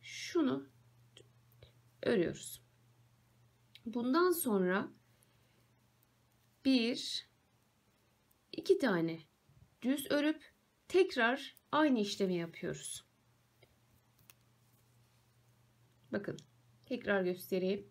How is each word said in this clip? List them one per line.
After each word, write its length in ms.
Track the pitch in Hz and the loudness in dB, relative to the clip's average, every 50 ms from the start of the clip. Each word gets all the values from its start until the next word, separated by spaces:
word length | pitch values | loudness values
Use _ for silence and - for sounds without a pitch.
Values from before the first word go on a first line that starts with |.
| - | -16
Şunu 640 | - - - - - - 359 302 254 262 277 - - _ _ _ _ _ _ _ _ _ - - _ _ _ _ _ _ _ - - _ _ _ _ _ _ - | -14 -12 -12 -12 -2 0 2 2 2 0 -2 -6 -12 _ _ _ _ _ _ _ _ _ -20 -20 _ _ _ _ _ _ _ -20 -20 _ _ _ _ _ _ 0
örüyoruz. 600 | - 240 202 170 160 - - - - - - _ _ _ _ _ _ _ _ _ _ _ _ _ _ _ _ _ _ _ _ _ _ _ - _ | 0 2 2 2 0 -2 -8 -12 -16 -16 -18 _ _ _ _ _ _ _ _ _ _ _ _ _ _ _ _ _ _ _ _ _ _ _ -16 _
Bundan 460 | 233 214 247 240 254 262 330 359 370 349 | -8 -6 -4 0 2 4 4 6 4 4
sonra 580 | 330 - 262 214 196 185 180 185 202 254 - - - _ _ _ _ _ _ _ _ _ _ _ _ _ _ _ _ _ _ _ _ _ _ _ _ _ _ _ _ _ _ _ _ _ | 2 0 0 2 2 4 4 2 0 0 -4 -10 -18 _ _ _ _ _ _ _ _ _ _ _ _ _ _ _ _ _ _ _ _ _ _ _ _ _ _ _ _ _ _ _ _ _
bir, 640 | 269 269 247 226 226 269 311 - - - - - _ _ _ _ _ _ _ _ _ _ _ _ _ _ _ _ _ _ _ _ _ _ _ _ _ - | 4 4 4 4 2 -2 -4 -6 -8 -8 -8 -10 _ _ _ _ _ _ _ _ _ _ _ _ _ _ _ _ _ _ _ _ _ _ _ _ _ -12
iki 260 | - - - 381 - | -12 2 2 2 4
tane 420 | - 240 190 170 165 165 165 160 - _ _ _ _ _ _ - - _ _ _ - | 4 2 2 2 0 -2 -4 -8 -12 _ _ _ _ _ _ -20 -20 _ _ _ -2
düz 280 | 240 269 294 - - | -2 -2 -2 -2 -2
örüp 420 | - 294 285 302 311 - - - _ _ _ _ _ _ _ _ | 0 0 2 0 -2 -2 -8 -20 _ _ _ _ _ _ _ _
tekrar 680 | - 359 381 - - 269 226 226 262 311 - - - - _ _ - | 2 4 4 4 2 0 2 2 2 0 -4 -12 -16 -20 _ _ 2
aynı 280 | 294 311 302 262 226 | 4 4 4 4 2
işlemi 340 | 208 202 - - 202 185 185 | 2 -2 -2 -2 -2 0 0
yapıyoruz. 720 | 175 170 170 - - - 165 151 151 - - - - - _ _ _ _ _ _ _ _ _ _ _ - _ _ _ _ _ _ _ _ _ _ _ _ _ - _ _ _ _ _ _ _ _ _ _ _ _ _ _ _ _ _ _ _ _ _ _ _ _ _ _ _ _ _ _ _ _ _ _ _ - | -2 -4 -6 -10 -8 -8 -8 -8 -8 -10 -12 -12 -14 -16 _ _ _ _ _ _ _ _ _ _ _ -20 _ _ _ _ _ _ _ _ _ _ _ _ _ -20 _ _ _ _ _ _ _ _ _ _ _ _ _ _ _ _ _ _ _ _ _ _ _ _ _ _ _ _ _ _ _ _ _ _ _ -6
Bakın, 240 | 208 208 - - - - _ _ _ _ _ _ _ _ | -6 -4 -6 -10 -10 -14 _ _ _ _ _ _ _ _
tekrar 360 | - 262 - - 196 202 196 185 | -8 -8 -6 0 0 0 2 2
göstereyim. 680 | 180 180 180 - - - 185 180 185 202 202 - - | 0 -2 -4 -6 -4 -4 -2 0 0 -2 -4 -6 -14